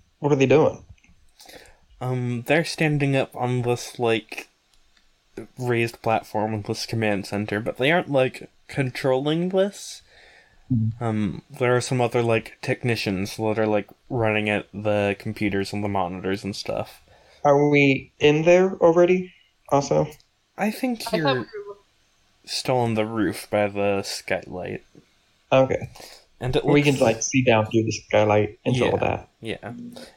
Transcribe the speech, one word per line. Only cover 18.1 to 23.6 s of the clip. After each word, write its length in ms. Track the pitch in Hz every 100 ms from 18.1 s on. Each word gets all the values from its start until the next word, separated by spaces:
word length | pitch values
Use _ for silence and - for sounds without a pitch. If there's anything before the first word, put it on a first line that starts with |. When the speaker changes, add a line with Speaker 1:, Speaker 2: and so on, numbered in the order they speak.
| _
Speaker 1:
in 220 | 147 151
there 320 | 165 180 190 190
already? 560 | 170 170 175 185 180 - _ _ -
Also, 380 | 143 143 156 151 - _ _ _ -
Speaker 2:
I 140 | 208
think 300 | 214 254 233
Speaker 3:
I 20 |
thought 140 | - 180
Speaker 2:
you're 160 | 151
Speaker 3:
we 60 | -
were 60 | - - - 202 _ _ _ _ _ _ -
Speaker 2:
still 320 | - - 127
on 180 | 120 110
the 100 | 107
roof 420 | 113 92 - -
by 160 | 104